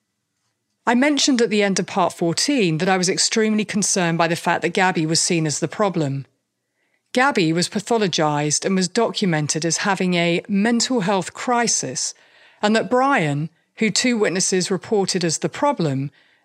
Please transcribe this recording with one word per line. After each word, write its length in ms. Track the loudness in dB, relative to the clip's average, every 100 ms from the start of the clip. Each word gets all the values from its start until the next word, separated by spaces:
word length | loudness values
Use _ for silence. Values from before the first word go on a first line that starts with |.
| _ _ _ _ _ _ _ _ 0
I 80 |
mentioned 480 | 2 2 2 2 2
at 80 | 2
the 120 | 2
end 160 | 2 0
of 80 | -2
part 280 | 0 -2
fourteen 640 | 0 -2 0 0 2 2 0
that 100 | 0
I 80 | 2
was 140 | 0
extremely 560 | 0 0 0 0 0 -2
concerned 500 | -2 -2 0 0 0
by 100 | 0
the 100 | 0
fact 260 | 0 0
that 80 | 0
Gabby 340 | 0 0 2
was 160 | 0 0
seen 260 | 0 0 0
as 140 | -2
the 80 | -6
problem. 560 | -2 -2 0 -4 -4 -10 _ _ _ _ _ _ _ _
Gabby 400 | 2 2 4 2
was 160 | 2 -2
pathologized 960 | -4 -2 0 0 2 0 2 0 -2
and 100 | 0
was 140 | 0 0
documented 760 | 0 0 0 0 0 0 -2 -2
as 120 | -2
having 360 | -2 0 0
a 280 | 2 2 0 0
mental 520 | 0 2 0 0 -2
health 340 | 0 0 -2
crisis, 800 | -8 -2 0 0 -2 -4 -6 -8 -10 _ _ -20 _
and 120 | 2
that 140 | 2 2
Brian, 600 | 2 4 2 2 -2 -4 _ _ -2
who 140 | 0
two 260 | 2 0 2
witnesses 540 | 0 0 0 0 0
reported 540 | -4 0 0 0 0
as 140 | -2 -2
the 120 | -4
problem, 600 | 0 0 0 -2 -2 -6 -10 _ _